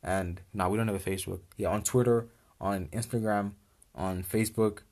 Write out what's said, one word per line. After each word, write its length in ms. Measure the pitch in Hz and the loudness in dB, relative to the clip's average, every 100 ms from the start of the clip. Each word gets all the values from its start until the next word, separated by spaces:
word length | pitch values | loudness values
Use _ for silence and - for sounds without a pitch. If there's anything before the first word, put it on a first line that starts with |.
And, 380 | - 95 90 87 - | -2 -2 -2 -6 -10
nah, 140 | 104 92 | -2 0
we 80 | 104 | 2
don't 120 | 113 | 0
have 80 | 98 | 0
a 140 | 95 | -2
Facebook. 300 | 95 95 92 - - | -4 -4 -8 -12 -4
Yeah, 140 | - | 0
on 120 | 101 | 0
Twitter, 460 | 101 127 123 117 113 _ _ _ | 2 4 4 4 0 _ _ _
on 260 | 98 98 90 | -2 -2 -2
Instagram, 600 | 113 113 120 110 104 101 101 _ _ _ | -4 -2 -2 2 2 0 -6 _ _ _
on 280 | - 92 92 | -6 -4 -2
Facebook. 600 | 92 110 110 110 110 104 - | -2 0 0 2 2 0 -16